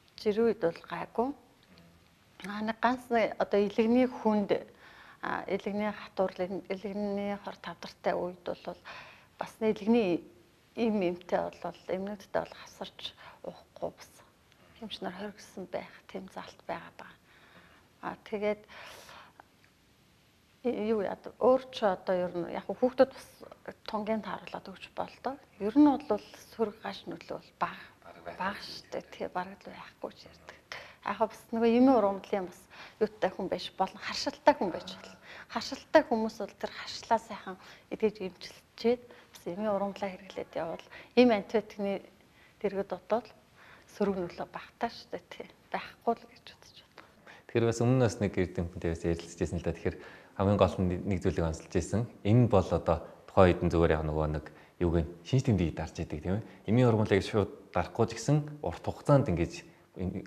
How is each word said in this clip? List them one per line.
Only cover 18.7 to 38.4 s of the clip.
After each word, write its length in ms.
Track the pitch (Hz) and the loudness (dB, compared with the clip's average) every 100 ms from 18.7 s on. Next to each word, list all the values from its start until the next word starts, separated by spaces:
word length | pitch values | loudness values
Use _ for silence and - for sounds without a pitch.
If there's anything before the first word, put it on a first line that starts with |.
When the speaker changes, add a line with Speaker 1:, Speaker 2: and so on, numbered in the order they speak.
| - - - - - - - - _ _ _ _ _ _ _ _ _ _ _ | -20 -18 -20 -20 -20 -20 -20 -20 _ _ _ _ _ _ _ _ _ _ _
Speaker 1:
и-, 240 | 247 - 214 | -6 -4 -2
юу 100 | 220 | -2
яа, 160 | - - - - | -2 -6 -12 2
өөр 240 | 247 262 262 | 4 4 2
ч 160 | - 208 | 0 0
одоо 280 | 185 - 185 | 0 0 0
ер 180 | 180 175 | 0 -4
нь 160 | 170 | -6
яг 160 | 190 - | -6 -8
хүүхдүүд 440 | 196 247 254 262 - | 0 2 4 4 2
бас 120 | - - - - - - - | -20 -20 -20 -18 -18 -18 -10
тунгийн 340 | 214 208 220 | -6 -4 -4
тааруулаад 460 | 196 170 170 180 - | -4 -10 -10 -14 -12
өгч 240 | 185 - | -18 -14
болдог. 460 | - 175 - 240 277 - - | -8 -8 -8 -10 -10 -14 -8
Ер 160 | 208 285 | 0 6
нь 80 | 294 | 8
бол 380 | 233 - 208 - - - | 6 0 -4 -4 -20 -10
сөрөг 260 | - 214 202 | -4 -4 -4
гаш 220 | 196 190 - | -12 -10 -12
нөлөө 320 | 165 - 165 | -14 -12 -12
бол 140 | - - | -12 -6
бага, 260 | 175 185 - - | -6 -6 -18 -20
Speaker 2:
Бараг 200 | - - 170 | -20 -16 -14
байх 120 | 170 | -6
Speaker 1:
бага 220 | 185 202 | -6 -6
Speaker 2:
юм. 80 | - | -12
Speaker 1:
шүү 200 | - - | -16 -12
дээ. 120 | - - | -12 -10
Тий, 160 | - 190 | -10 -8
бараг 280 | 180 185 202 | -8 -10 -12
л 80 | - | -18
байхгүй 400 | 185 - - - | -18 -20 -14 -14
ч 60 | - - | -14 -20
ярьдаг. 320 | - - - - - - - - | -20 -20 -20 -16 -16 -16 -10 -4
Яг 140 | 202 | -2
бас 200 | 220 - - | -2 -4 -6
нөгөө 160 | 226 233 | 2 4
эмийн 280 | 233 262 254 | 8 8 8
ургамлын 480 | 202 196 - 202 180 | 4 0 -2 -2 -2
бас 120 | - - - - - | -10 -20 -20 -12 -4
юутай 300 | 214 - 185 | -4 0 -4
хүн 180 | - 185 | -2 -4
байж 240 | 180 - - | -4 -6 -2
болно, 220 | 190 208 | -4 -4
харшилтай 520 | - 220 294 - - 294 | -8 -6 -6 2 4 4
хүн 140 | 196 | 2
байж 160 | - - - | -4 -10 -16
болно. 200 | - - - - - | -18 -20 -20 -20 -10
Харшилтай 480 | 233 - 269 - 320 285 | -8 -6 -10 2 4 4
хүмүүс 260 | 226 220 - | 0 -2 -6
бол 140 | 196 - | -12 -8
тэр 140 | 208 | -10
харшлаа 460 | - - - - 226 | -8 -12 -8 0 0
сайхан 360 | - 202 - 180 - - - | 0 -14 -12 -14 -16 -20 -12
эдгэж 220 | 196 214 208 185 | -2 -2 -2 -12
эмчилчээд 760 | - | -12